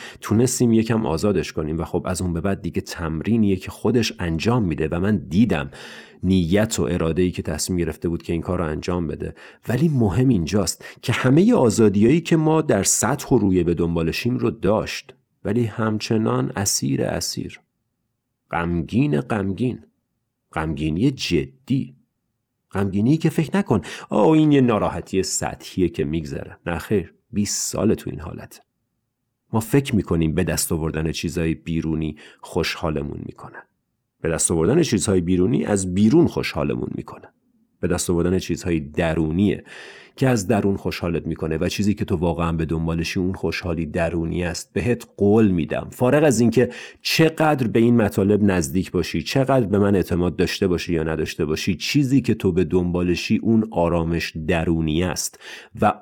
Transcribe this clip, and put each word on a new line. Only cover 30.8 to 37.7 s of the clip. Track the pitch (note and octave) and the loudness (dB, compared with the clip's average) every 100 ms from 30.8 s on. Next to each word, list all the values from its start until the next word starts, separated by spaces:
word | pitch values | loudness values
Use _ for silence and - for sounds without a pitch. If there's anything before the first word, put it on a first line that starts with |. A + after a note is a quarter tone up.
| D#2 D2+ D#2+ | -2 -2 -4
چیزهای | D#2 F2 D#2+ E2 | -4 -6 -2 -2
بیرونی | D2+ - D#2+ D#2 D#2 D#2 D2+ - - | -4 -4 -4 -2 -2 -4 -8 -16 -20
خوشحالمون | - F2+ D#2+ - E2+ D2 C#2+ - - | -6 -4 -4 -4 -4 -4 -6 -10 -12
می‌کنه. | - - - - _ _ _ _ _ | -14 -18 -20 -20 _ _ _ _ _
به | E2 | -4
دست | D#2+ - | 0 0
آوردن | E2+ E2+ D3+ | 2 2 2
چیزهای | D3+ G#2 F#2 F#2+ | 2 2 2 2
بیرونی | E2+ F2+ F#2+ C#3 | 2 2 2 2
از | A#3 G#2 F#2 | 0 0 0
بیرون | F2+ G#2+ D3+ C3+ | 2 6 6 4
خوشحالمون | - - - C#2+ A#1+ - | 2 -4 -2 -2 -2 -6
می‌کنه. | - - - - _ _ _ _ | -8 -12 -16 -20 _ _ _ _